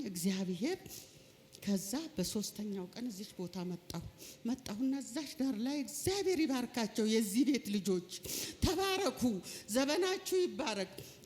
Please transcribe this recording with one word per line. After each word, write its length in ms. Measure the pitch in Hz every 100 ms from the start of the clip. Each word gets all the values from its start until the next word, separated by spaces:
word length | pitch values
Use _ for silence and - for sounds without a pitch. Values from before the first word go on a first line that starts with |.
እግዚአብሔር 720 | 233 180 190 190 185 180 269 370 - - - - - - - -
ከዛ 300 | 202 196 - 269 320
በሶስተኛው 760 | - 180 214 202 - 208 196 180
ቀን 180 | -
እዚች 240 | 247 190 208
ቦታ 240 | - 175 190
መጣሁ። 400 | 180 175 - 170 - - - -
መጣሁና 480 | 233 262 - 208 262 277
እዛች 340 | 226 262 285
ዳር 220 | - 269 208
ላይ 200 | 247 294
"እግዚአብሔር 600 | 262 - - 403 370 349
ይባርካቸው 680 | 311 262 233 247 214 - 220
የዚህ 360 | 220 208 214
ቤት 220 | 302 254 202
ልጆች፣ 400 | 202 185 185 - - - - - -
ተባረኩ፣ 600 | - 349 392 381 381 - 247 190 - - -
ዘመናችሁ 680 | 233 277 320 370 381 - 370
ይባረክ። 560 | 349 202 240 202 190 - - -